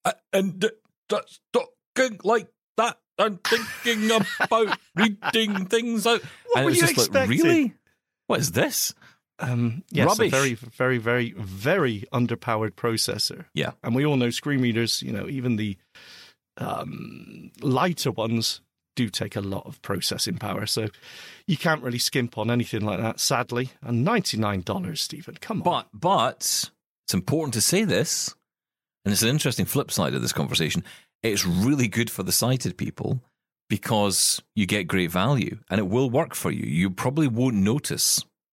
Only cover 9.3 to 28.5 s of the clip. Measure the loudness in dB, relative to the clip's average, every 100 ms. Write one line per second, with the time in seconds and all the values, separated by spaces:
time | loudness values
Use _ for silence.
9.3 | -8 -2 0 0 -2 -4 2 4 4 2
10.3 | 4 2 -2 -8 -2 0 2 2 0 0
11.3 | -6 -10 -4 0 2 2 -2 -4 0 0
12.3 | -2 -2 0 -2 -2 -2 0 0 -2 -4
13.3 | -6 -8 -4 -4 -4 -2 2 2 2 2
14.3 | -2 -2 0 2 2 0 -2 -4 -6 -6
15.3 | -4 -2 0 -2 -6 _ -20 -20 -20 -20
16.3 | _ _ -10 -6 -6 -8 -10 -12 -16 -18
17.3 | -18 -20 -6 -2 2 0 0 -2 -2 0
18.3 | 0 0 -4 _ _ _ -2 -2 -2 -4
19.3 | -4 -4 -6 -8 -14 -6 -4 -4 -2 -4
20.3 | -4 -6 -6 -4 -2 -4 -8 -20 -20 -20
21.3 | -12 -4 0 0 0 -2 -2 0 0 -2
22.3 | -2 0 0 0 -2 -2 -2 -2 -2 0
23.3 | 0 -2 -4 -4 -8 -4 0 2 0 0
24.3 | 0 0 -2 -2 -4 -4 -6 -6 -8 -16
25.3 | -14 -8 -2 0 0 -4 -4 2 4 2
26.3 | 0 -4 -2 -4 _ _ _ -4 -2 0
27.3 | 0 0 0 2 2 2 2 2 -2 -4
28.3 | -10 _